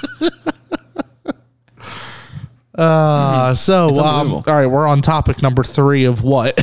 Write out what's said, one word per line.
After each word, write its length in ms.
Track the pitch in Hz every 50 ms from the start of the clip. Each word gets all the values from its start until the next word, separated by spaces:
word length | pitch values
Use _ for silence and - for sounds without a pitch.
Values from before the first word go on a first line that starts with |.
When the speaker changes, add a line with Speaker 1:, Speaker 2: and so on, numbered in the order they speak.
| - 1077 1077 -
Speaker 1:
<laughs> 100 | 311 - - - - 320 - _ _ - - - _ _ - - - _ _ _ - - - _ _ _ _ _ _ _ _ - - - - - - - - - - - - - - - _ _ _ _ - -
Uh, 680 | 160 165 160 160 156 151 147 143 143 135 135 131 127 127
Speaker 2:
Mm-hmm. 60 | 127
Speaker 1:
so, 340 | 123 - - 190 185 170 156
Speaker 2:
It's 100 | 135 143
Speaker 1:
um, 60 | 147
Speaker 2:
unbelievable. 460 | 151 151 147 - 147 147 - 127 -
Speaker 1:
all 80 | 151 151
right, 60 | 135
we're 200 | 127 127 139 156
on 160 | 147 147 143
topic 400 | 139 - 160 151 - - - -
number 220 | 139 131 127 131 123
three 400 | - - - 139 139 143 135 131
of 200 | 123 123 104 113
what? 360 | 131 139 131 113 131 - -